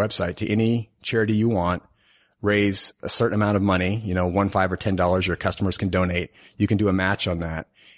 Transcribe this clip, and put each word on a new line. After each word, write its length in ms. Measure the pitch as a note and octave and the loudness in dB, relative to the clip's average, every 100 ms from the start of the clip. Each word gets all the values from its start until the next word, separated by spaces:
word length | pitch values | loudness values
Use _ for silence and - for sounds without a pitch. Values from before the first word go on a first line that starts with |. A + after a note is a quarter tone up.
website, 340 | G#2+ - F2 - | 0 -2 -4 -4
to 120 | G#2+ | -2
any 420 | G#2+ A2+ A#2 A2 _ | 0 2 0 -4 _
charity 320 | - A2+ A2 | -4 0 2
you 160 | G#2+ A2+ | 2 2
want, 320 | G2+ F2 F2+ - _ _ _ _ _ | 2 0 -2 -6 _ _ _ _ _
raise 540 | G#2 G#2 G2+ F#2+ - - | 0 2 2 0 -2 -4
a 60 | - | -4
certain 240 | - A#2 | 0 0
amount 220 | G#2 G#2 G#2 | 2 2 2
of 60 | |
money, 340 | G2 F#2 F#2 A2 | 2 2 0 -2
you 120 | G#2+ | -2
know, 120 | F#2 F2+ | -2 0
one, 220 | F#2+ G2+ | 0 0
five, 240 | G2 F#2 | 2 0
or 40 | F#2 | -2
ten 180 | G#2 F#2 | -2 0
dollars 300 | F2+ F#2 F2+ | 2 2 0
your 100 | E2 | -2
customers 400 | F#2+ - G2 - | -4 -2 -2 -2
can 140 | G2 | -2
donate. 400 | F#2 F#2 F2 - _ - - | 0 0 -2 -6 _ -14 -2
You 100 | G#2 | 0
can 120 | G2+ | 2
do 100 | G#2 | 2
a 40 | |
match 360 | F#2+ F#2 G2+ F#2+ | 2 0 0 -2
on 120 | E2+ | -4
that. 280 | E2 D#2+ - _ - | -4 -8 -10 _ -20